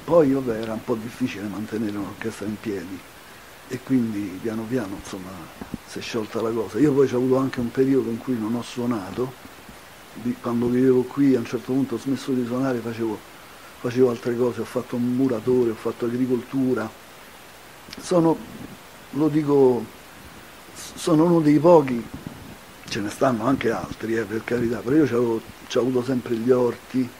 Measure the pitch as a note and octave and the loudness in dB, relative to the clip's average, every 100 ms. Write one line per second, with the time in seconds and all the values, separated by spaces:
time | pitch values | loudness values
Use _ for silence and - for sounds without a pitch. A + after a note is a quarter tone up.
0 | - E3+ C#3+ C3+ C3 A2 A2+ A2 - A#2 | 4 4 6 2 -2 -4 -4 -8 -4 -4
1 | A2 - B2+ G2+ G2+ F#2+ G#2+ G#2+ A2 G2+ | -4 -6 -6 -4 -8 -8 -6 -4 -4 -4
2 | F#2 - A2+ - G2+ G#2 A#2 G2 F2 F#2 | -8 -8 -8 -6 -8 -6 -6 -6 -8 -14
3 | - - - - - - - B2 - C3 | -16 -20 -20 -20 -20 -20 -12 -12 0 0
4 | A#2 G#2 G2+ F#2 A2+ A2 A2 B2+ G2+ G2 | 0 -2 -6 -6 -6 -6 -4 -4 -4 -10
5 | - G2+ F#2 F#2+ D#2 - - - - - | -10 -12 -12 -14 -16 -16 -14 -14 -12 -12
6 | - A#2+ G#2 A2+ A2+ A2+ F#2+ G#2 D3 C#3 | -6 -6 -4 -4 -2 -2 -2 2 4 6
7 | C3 A#2+ C3 C3 C3+ B2+ A#2 A#2 C3 C3+ | 4 4 2 2 2 -2 -4 2 4 4
8 | A2+ A2+ - B2 G#2+ A#2+ A#2+ - A#2+ A#2 | 2 -4 -4 -2 -2 -4 -6 -6 -2 -4
9 | F#2 F#2+ C3 - - - - - - - | -4 -6 -6 -6 -20 -20 -20 -20 -20 -20
10 | - - A#2 A#2+ B2 A#2+ A#2+ B2 C3 B2+ | -20 -8 -6 -6 -4 0 2 4 6 4
11 | B2 - C#3+ B2 A2+ B2 G#2+ C3 C3 A#2 | 2 2 4 4 0 -6 -2 -2 0 -4
12 | C3+ B2+ - B2+ A#2+ B2+ C3+ A#2+ A2+ A2 | -4 -6 -2 -2 -2 -2 -2 -2 -4 -4
13 | A2+ G#2 - - - - - - B2 A#2+ | -4 -4 -10 -20 -20 -20 -20 -8 -4 4
14 | B2+ A#2 B2 A#2+ B2 A2 A2 B2+ A#2 B2+ | 4 4 -2 0 0 0 -6 -6 -4 -2
15 | A#2+ B2 C3+ A#2 A2 B2+ A#2+ G#2+ A2+ A2+ | 0 2 2 0 2 2 2 0 -6 -4
16 | A#2+ A#2+ B2+ B2+ A2 C3+ C3 A#2+ A2 - | -4 -2 0 0 -2 -2 0 0 -2 -10
17 | - - - - - - - - - - | -20 -20 -20 -20 -20 -20 -20 -20 -18 -14
18 | - F3+ E3 D#3 - - - - - - | 0 2 4 0 -4 -16 -16 -18 -20 -20
19 | - C3+ D#3 D3 D3 C#3+ C3 B2 A2+ - | -10 0 2 2 2 6 6 4 -2 -14
20 | - - - - - - - - - - | -20 -20 -20 -20 -20 -20 -20 -18 -16 -6
21 | - D#3 E3+ E3+ D3+ D3 D#3+ E3+ C3+ A#2+ | 2 4 6 6 6 6 8 8 6 -2
22 | A2 - - - - - - - - A#2 | -6 -12 -14 -14 -16 -18 -20 -20 -8 -6
23 | G#2 - C3+ A#2 A#2 C3+ A2+ G#2 - - | -6 0 0 2 0 0 0 -2 -6 -8
24 | A2 A2+ G#2 A2 - A#2+ A#2+ A2 G2+ D3+ | -4 -4 -2 -6 -2 -2 0 -2 2 4
25 | C#3 A#2 A#2+ A2+ - - - C3 A#2+ B2+ | 4 2 0 -2 -4 -20 -4 0 2 0
26 | A#2+ B2+ A#2 A#2 A2+ B2 B2 A2+ - C3 | 0 -2 -2 -2 2 4 4 -2 -4 -4
27 | B2 | -4